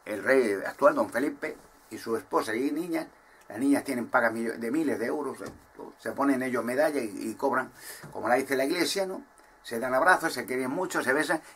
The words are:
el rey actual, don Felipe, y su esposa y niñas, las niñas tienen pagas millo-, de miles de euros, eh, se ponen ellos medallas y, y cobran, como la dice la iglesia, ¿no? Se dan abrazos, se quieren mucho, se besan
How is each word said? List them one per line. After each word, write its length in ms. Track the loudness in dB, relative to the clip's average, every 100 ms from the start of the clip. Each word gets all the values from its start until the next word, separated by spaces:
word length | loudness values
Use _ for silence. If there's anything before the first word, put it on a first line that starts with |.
| -8
el 160 | -2
rey 300 | 4 6 4 2 -4
actual, 280 | 4 4
don 160 | 4 0
Felipe, 480 | 0 -2 -2 -8 -10 -18 -20 -16
y 80 | -10
su 180 | -4 -4
esposa 380 | -2 -2 0
y 160 | -2 -2
niñas, 360 | -2 -4 -4 -6 -14 _ -20 -12
las 100 | -2
niñas 260 | 2 2
tienen 240 | 0 -4 0
pagas 240 | 2 2
millo-, 240 | 0 -4 -4
de 140 | -2
miles 280 | 0 0 -2
de 80 | -2
euros, 340 | -4 -6 -8
eh, 100 | -12 -14 -20 -18 -18 -12
se 140 | -8
ponen 300 | 0 2 2
ellos 220 | 0 -2
medallas 400 | 0 2 2 0
y, 260 | -4 -6 -8
y 40 |
cobran, 360 | -2 0 0 -2 -10 -18 -16 -14
como 160 | -6 2
la 80 | 2
dice 200 | 2 0
la 80 |
iglesia, 400 | 2 0 0 0
¿no? 180 | -4 -6 -14 -20 -20 -20
Se 160 | -10 -6
dan 160 | 0
abrazos, 380 | 4 6 4 2
se 140 | -4 -4
quieren 240 | -2 -2
mucho, 320 | -2 -2 0
se 100 | 2
besan 300 | 4 2 0 -4